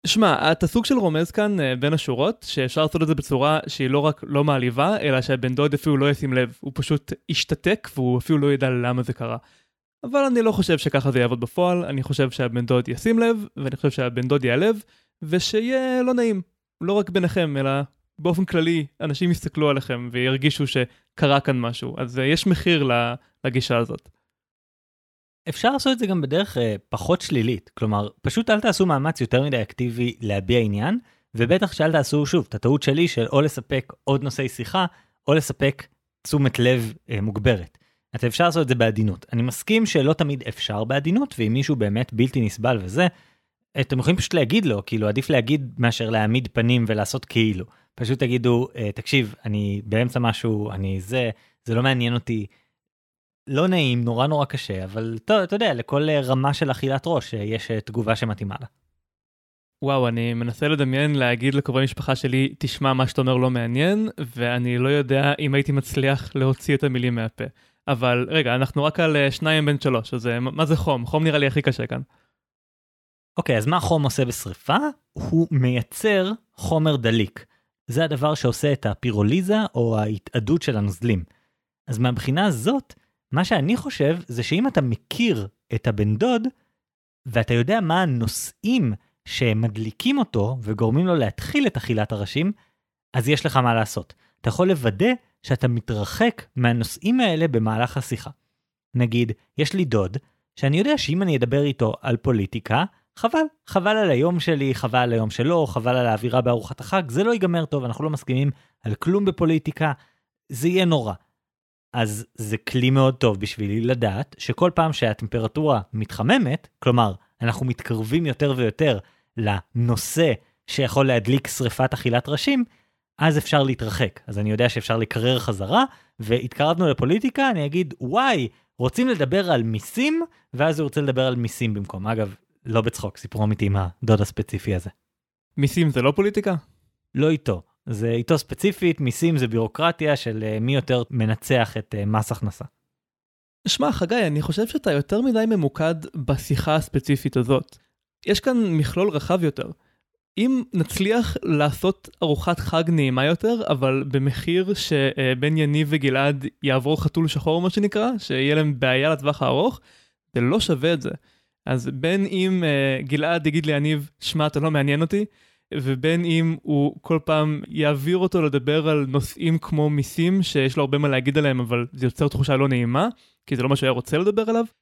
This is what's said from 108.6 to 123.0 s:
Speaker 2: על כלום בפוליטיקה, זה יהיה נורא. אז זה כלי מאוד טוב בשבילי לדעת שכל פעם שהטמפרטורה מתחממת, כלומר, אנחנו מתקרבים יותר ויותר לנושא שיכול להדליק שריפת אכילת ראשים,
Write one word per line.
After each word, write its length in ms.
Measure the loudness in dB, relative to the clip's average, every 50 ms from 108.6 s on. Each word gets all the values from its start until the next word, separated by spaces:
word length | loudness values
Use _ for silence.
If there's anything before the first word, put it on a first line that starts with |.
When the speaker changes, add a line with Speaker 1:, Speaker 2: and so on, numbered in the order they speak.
| _ _ _ _ _
Speaker 2:
על 100 | -6 -6
כלום 300 | -2 0 0 2 2 2
בפוליטיקה, 680 | 0 0 2 0 2 2 0 0 -4 -4 -2 -2 -2 -2 _ _ _ _ _ _ _ _ _ _ _
זה 200 | -8 -2 0 2
יהיה 160 | 2 4 4
נורא. 280 | 4 2 2 0 -2 -8 -8 _ _ _ _ _ _ _ _ _ _ _ _ _ _
אז 340 | -2 -2 0 0 -2 -8 -10 _ _
זה 220 | -10 -6 -6 -6
כלי 340 | -6 _ -4 -2 2 2 4
מאוד 240 | 4 4 4 4 2
טוב 260 | 4 2 2 2 2
בשבילי 400 | -6 -8 -6 -4 -4 -2 -2 -2
לדעת 560 | 0 0 0 0 0 -2 -2 -4 -6 _ -10 _
שכל 320 | -6 -6 0 2 2 2 2
פעם 180 | 2 0 0
שהטמפרטורה 880 | 0 0 0 -2 -2 -2 -6 -4 -4 -2 -2 -2 _ 0 2 2 2 2 0 _
מתחממת, 760 | -6 -6 -6 -6 -6 -2 2 2 4 4 2 0 -2 -4 -8 _ _ _
כלומר, 360 | 0 2 4 4 4 2 0 -6 _ _ _ _
אנחנו 260 | -2 -2 -2 -2 -4
מתקרבים 600 | -4 -4 -6 -6 -6 -4 -4 -2 -2 0 0 0
יותר 280 | -2 -2 _ 0 0 0
ויותר 420 | 0 0 -2 0 0 2 2 2 0 -4 _ _ _ _ _ _
לנושא 960 | -4 -2 -2 -2 -2 -6 _ _ -2 0 0 0 -2 -4 -4 0 0 2 2 2 -2 _ _ _ _ _
שיכול 400 | -8 -4 -2 -2 0 2 2 2
להדליק 400 | 4 2 0 2 0 0 0 0
שריפת 480 | -4 -6 -4 -4 -4 -2 0 -2 -2 -2
אכילת 340 | -2 -2 0 0 0 0 -2
ראשים, 360 | -6 -2 0 0 0 0 0 _ _ _ _ _ _ _